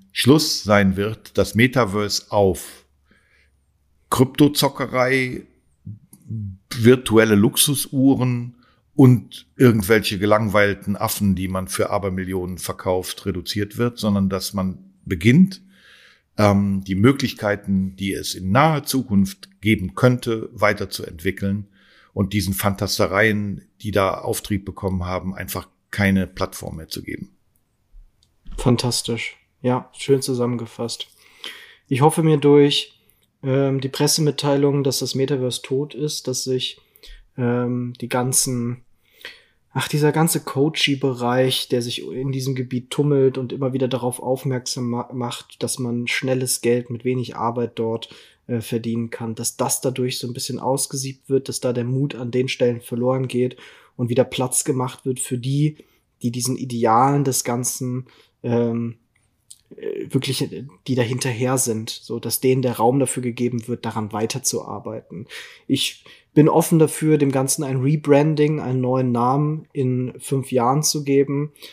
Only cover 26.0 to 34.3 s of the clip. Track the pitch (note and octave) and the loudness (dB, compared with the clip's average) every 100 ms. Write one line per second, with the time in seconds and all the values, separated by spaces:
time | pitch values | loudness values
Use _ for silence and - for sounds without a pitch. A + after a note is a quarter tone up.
26 | G2+ G2 F#2 - F#2+ - - D#2+ D#2 - | 2 2 0 -4 -8 -8 -12 -12 -12 -12
27 | - - - _ _ _ _ _ _ - | -10 -12 -12 _ _ _ _ _ _ -20
28 | - _ _ _ - - C3+ A#2+ B2 A#2 | -20 _ _ _ -14 -4 0 2 0 -4
29 | - A#2 - - _ _ B2 B2+ - - | -4 -6 -8 -14 _ _ -2 -2 -4 -8
30 | - C#3 C3 B2 A#2+ A#2+ A#2 - A2+ - | 0 0 0 -2 -2 -4 -8 -8 -8 -8
31 | - _ _ _ - - - _ - C3 | -14 _ _ _ -18 -18 -20 _ -4 4
32 | D3+ D#3+ D#3+ D3+ C#3+ D3 C#3+ C#3+ - _ | 4 4 2 4 6 8 6 2 -6 _
33 | _ _ _ _ C3+ C3+ C#3 C3+ C3 - | _ _ _ _ -2 0 0 0 -4 -2
34 | D3 - D3+ | 0 2 0